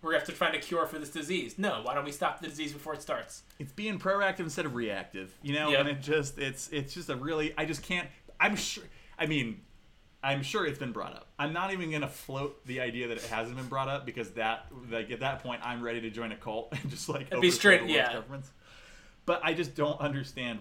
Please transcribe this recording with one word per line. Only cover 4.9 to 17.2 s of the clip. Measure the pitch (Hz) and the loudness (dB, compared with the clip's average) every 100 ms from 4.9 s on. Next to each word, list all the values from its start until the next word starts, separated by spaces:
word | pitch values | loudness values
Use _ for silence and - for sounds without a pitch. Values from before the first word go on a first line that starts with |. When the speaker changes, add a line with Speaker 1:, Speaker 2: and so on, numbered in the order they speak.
| 98 87 95 92 - | -2 -4 -8 -10 -10
Speaker 2:
you | 139 | -2
know? | 147 151 | 2 6
Speaker 1:
Yep. | 139 | 6
Speaker 2:
And | 143 | 6
it | 139 | 0
just, | 139 151 127 - | 2 2 2 -2
it's, | 139 135 - | -4 -4 -4
it's | 151 135 | -4 -4
just | - 170 | -8 -4
a | 131 | -4
really, | 139 160 156 151 | 0 0 0 0
I | 156 | -2
just | 156 | -2
can't, | - 180 - - - - | -2 -2 -4 -12 -20 2
I'm | 196 202 | 4 4
sure, | - - - - - - | -2 -4 -10 -18 -20 -2
I | 160 | 2
mean, | 151 117 101 - - - - - - | 2 0 -4 -12 -20 -20 -20 -20 -4
I'm | 135 139 | 0 0
sure | 135 214 170 | 0 0 0
it's | 139 | -2
been | 131 | -6
brought | 107 90 | -4 -8
up. | - - - | -10 -18 -4
I'm | 147 | -2
not | 165 190 | 0 0
even | 190 170 | 0 0
gonna | 156 135 | 0 -2
float | - - 135 143 143 | -6 -6 -4 -4 -6
the | 131 127 | -6 -2
idea | 127 117 120 | -2 0 -2
that | 113 | -2
it | |
hasn't | 113 110 113 123 | -2 -2 -2 -4
been | 127 | -4
brought | 135 135 | 0 0
up | 139 131 | -2 -4
because | 120 110 | -6 -6
that, | 117 110 113 - 127 123 | 0 0 0 -4 -14 -6
like, | 113 110 | -4 -2
at | 120 | -2
that | 131 135 | -2 -2
point, | 127 120 | -4 -6
I'm | 120 120 | -4 -4
ready | 120 117 | -2 -2
to | 113 | -4
join | 110 117 | -4 -6
a | 107 | -6
cult | - 110 - 135 | -6 -6 -4 -6
<laughs> | |
and | 139 | -6
just, | - - | -6 -4
like, | 139 | -4